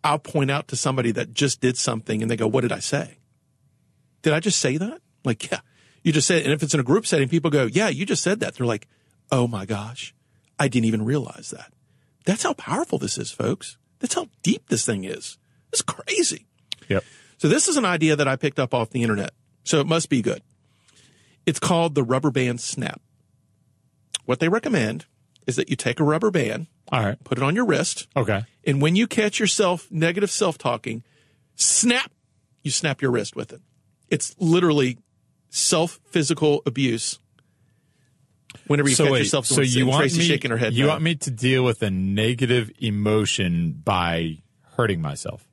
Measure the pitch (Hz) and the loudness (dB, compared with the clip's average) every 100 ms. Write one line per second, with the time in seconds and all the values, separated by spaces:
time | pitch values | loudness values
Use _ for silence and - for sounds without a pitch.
0 | 156 147 - 156 135 139 - 131 139 131 | 0 0 -2 -2 0 0 -4 -4 -2 0
1 | 120 107 113 113 139 - 127 123 - 113 | 0 -2 -4 -2 -2 2 0 0 -2 -4
2 | - 110 113 117 113 117 120 101 - 139 | -4 -4 -2 0 0 0 0 -4 -4 -4
3 | - - _ _ _ _ _ _ _ _ | -6 -14 _ _ _ _ _ _ _ _
4 | _ _ 165 151 208 - 135 147 202 320 | _ _ 0 2 0 0 0 0 -4 -8
5 | _ _ 127 113 - - _ _ _ _ | _ _ -4 -4 -4 -8 _ _ _ _
6 | 165 156 - 170 135 147 151 151 120 151 | 0 2 2 2 2 -2 0 0 2 2
7 | - - 131 165 160 147 120 170 214 139 | 2 0 2 0 2 2 2 2 0 -2
8 | 196 202 - 220 - - 120 107 - _ | -2 -2 0 -2 -4 -4 -2 -2 -6 _
9 | _ _ _ 131 120 110 98 104 107 127 | _ _ _ 0 0 -2 -6 -6 -6 -12
10 | - _ _ _ _ - 139 123 113 110 | -16 _ _ _ _ -2 0 2 2 0
11 | 107 143 - - - - - _ _ _ | 0 -2 -4 -12 -16 -16 -18 _ _ _
12 | _ _ - 202 - - - 185 349 - | _ _ -2 0 0 -4 -4 -4 -2 -4
13 | - - - - 113 - - - _ _ | -4 -6 -8 -4 -2 -2 -8 -18 _ _
14 | 247 - 339 _ - - _ 110 - 104 | -4 -4 -6 _ -2 -2 _ -2 -2 -4
15 | 92 - - - _ _ _ 453 - - | -4 -10 -12 -18 _ _ _ -6 -6 -10
16 | - 415 - 156 _ _ _ - - 95 | -4 0 0 -2 _ _ _ -14 -2 -2
17 | - - - _ 151 254 381 294 208 170 | -2 -20 -20 _ 2 2 2 2 2 2
18 | 156 147 139 131 143 - 127 123 110 127 | 2 4 2 0 -2 -2 -2 0 -2 0
19 | 117 104 98 _ _ _ - 160 139 165 | 0 0 -4 _ _ _ 0 0 2 0
20 | - 131 104 - _ _ _ _ _ _ | 2 0 0 -4 _ _ _ _ _ _
21 | _ _ _ _ - 151 - 170 170 143 | _ _ _ _ -4 -2 0 2 2 0
22 | 117 131 151 127 127 120 - - 127 - | 2 2 2 0 -2 -2 -8 -6 -8 -8
23 | _ _ _ _ _ _ _ _ _ _ | _ _ _ _ _ _ _ _ _ _
24 | _ - - 123 165 214 302 202 107 73 | _ -12 -4 0 2 2 0 0 0 -4
25 | - _ _ _ - 117 - 131 123 123 | -12 _ _ _ -6 -2 -2 -2 -2 0
26 | 147 156 220 175 113 110 165 _ - 123 | 0 2 0 0 -2 -4 -10 _ -4 -2
27 | 104 - - 123 135 190 247 - - - | 0 -4 -6 -2 0 0 2 0 0 -6
28 | - - 113 101 113 _ - 139 151 180 | -4 -2 0 -2 -4 _ -2 0 2 2
29 | 233 - 214 - 208 - 190 175 - 170 | 2 0 0 0 -2 2 0 0 -6 0
30 | 165 175 202 - 190 156 127 117 - 113 | 0 0 -2 0 -2 0 -4 -4 -6 -10
31 | - _ _ _ _ - - - 240 247 | -12 _ _ _ _ -2 0 2 2 2
32 | - _ _ _ _ _ 147 - 156 135 | -2 _ _ _ _ _ -6 -2 -2 0
33 | 135 120 104 - - 80 _ _ _ _ | 0 0 -2 -8 -12 -14 _ _ _ _
34 | _ 147 - - 170 175 175 147 127 123 | _ -4 -4 -2 2 4 4 4 2 -2
35 | _ _ _ _ _ - - 170 170 - | _ _ _ _ _ -4 0 2 0 -4
36 | _ 175 147 156 156 143 - 120 131 113 | _ -2 0 2 2 2 0 -2 -2 -2
37 | - - _ _ _ _ _ _ _ _ | -6 -10 _ _ _ _ _ _ _ _
38 | _ _ _ _ _ - - 147 139 123 | _ _ _ _ _ -20 -2 0 2 4
39 | 147 131 104 139 117 143 131 123 127 135 | 4 4 2 0 0 2 2 4 2 4
40 | 143 165 170 147 135 113 113 117 143 151 | 2 2 2 2 0 0 0 2 2 2
41 | 160 156 - 113 123 131 127 113 107 95 | 0 -2 -6 -2 2 2 2 0 0 0
42 | 95 101 113 120 123 123 107 - 117 104 | 0 0 0 0 2 2 0 -4 -4 0
43 | 104 107 101 - 92 85 82 73 - 95 | 2 2 2 0 0 0 0 -2 0 0
44 | 85 85 82 78 _ _ _ - 117 90 | 2 0 -4 -8 _ _ _ -2 0 0
45 | 76 71 - - _ | -4 -6 -10 -12 _